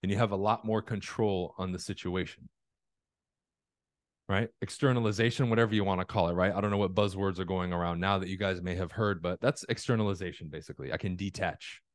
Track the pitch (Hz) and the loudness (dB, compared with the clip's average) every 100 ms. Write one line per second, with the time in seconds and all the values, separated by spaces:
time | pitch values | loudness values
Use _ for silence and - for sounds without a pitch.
0 | 95 98 113 98 104 113 110 110 - 107 | 0 2 2 2 2 0 0 -2 -2 -8
1 | - - 107 95 87 - 92 90 - 95 | -6 0 0 2 -2 -4 -6 -4 -6 -6
2 | 90 92 87 - - _ _ _ _ _ | -4 -2 -4 -8 -20 _ _ _ _ _
3 | _ _ _ _ _ _ _ _ _ _ | _ _ _ _ _ _ _ _ _ _
4 | _ _ _ 98 113 _ - - 139 123 | _ _ _ 0 0 _ -10 0 2 4
5 | 113 104 117 - 123 113 113 107 98 92 | 2 4 2 2 2 4 4 4 2 0
6 | 90 110 85 87 92 95 104 101 98 92 | 0 2 2 4 4 4 0 2 2 4
7 | 104 92 98 87 90 92 90 87 87 85 | 2 2 0 0 -2 -2 0 0 0 0
8 | 95 98 92 95 98 92 90 90 87 - | 2 2 0 -2 -2 -2 -2 -2 -4 -2
9 | 107 95 85 90 123 - - 113 - 117 | 0 0 -2 0 0 0 -4 -6 0 0
10 | 104 95 92 80 80 76 69 76 65 - | 2 -2 -6 -8 -12 -12 -12 -12 -6 -4
11 | 101 90 98 - 90 - - - _ | -4 -4 -4 -2 -4 -4 -14 -20 _